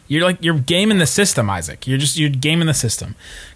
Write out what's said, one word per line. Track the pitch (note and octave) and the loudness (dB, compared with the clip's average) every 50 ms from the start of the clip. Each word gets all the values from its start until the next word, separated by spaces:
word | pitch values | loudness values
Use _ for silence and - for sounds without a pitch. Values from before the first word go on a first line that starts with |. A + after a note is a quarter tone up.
| - - | -8 -2
You're | C#3 D#3 E3+ | 0 2 2
like, | F#3 F#3 - | 2 0 0
you're | E3 E3 E3 D3+ | 0 0 0 0
gaming | B2+ - E3 F3+ G3+ A3 G#3+ F#3+ | 0 0 2 2 4 4 4 4
the | E3 | 2
system, | C3+ - - G3+ F#3+ - - A2+ G2+ | 2 2 2 2 2 2 0 0 0
Isaac. | G2 F2+ E2 - - - - | -2 -4 -6 -8 -10 -10 -4
You're | B2+ C3 C3+ | -2 -2 0
just, | D3 C#3 - E3 | 0 0 0 0
you're | D3+ D3 | 0 0
gaming | C#3 B2+ C3 D3 D#3+ E3+ E3+ | 0 0 0 0 2 2 2
the | D#3+ C#3 | 2 0
system. | - - A2+ - - F2+ F2+ G#2 - - - - - - - - | 0 0 -2 -2 -4 -6 -10 -12 -14 -16 -20 -18 -18 -18 -14 -6